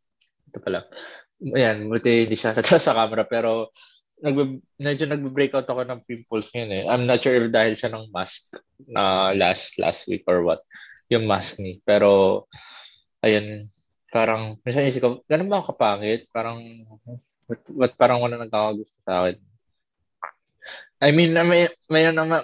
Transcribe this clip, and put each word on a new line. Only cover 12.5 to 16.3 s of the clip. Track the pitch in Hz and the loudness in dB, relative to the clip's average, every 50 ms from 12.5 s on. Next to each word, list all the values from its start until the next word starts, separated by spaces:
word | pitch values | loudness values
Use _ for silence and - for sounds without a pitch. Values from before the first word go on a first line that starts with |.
| - - - - - - - - - _ _ _ _ _ | -20 -20 -20 -20 -20 -20 -20 -20 -20 _ _ _ _ _
ayun, | - 113 107 104 104 104 107 104 104 104 - _ _ _ _ _ _ _ - | 0 2 2 2 0 -4 -10 -14 -16 -18 -20 _ _ _ _ _ _ _ 0
parang, | 117 110 110 110 113 110 110 107 - | 0 2 2 0 -2 -4 -8 -10 -10
minsan | _ 123 120 143 139 | _ -4 -2 0 0
isip | 139 123 127 | 0 0 0
ko, | 127 120 127 131 - | 0 -2 -2 -2 -4
ganun | _ 151 160 185 202 | _ -2 -2 0 -2
ba | 208 190 - | -2 -4 -4
ako | - - | -6 -4
kapangit? | - 123 107 101 101 104 107 113 117 - | 0 0 0 0 -2 -2 -4 -4 -4 -6
Parang, | _ | _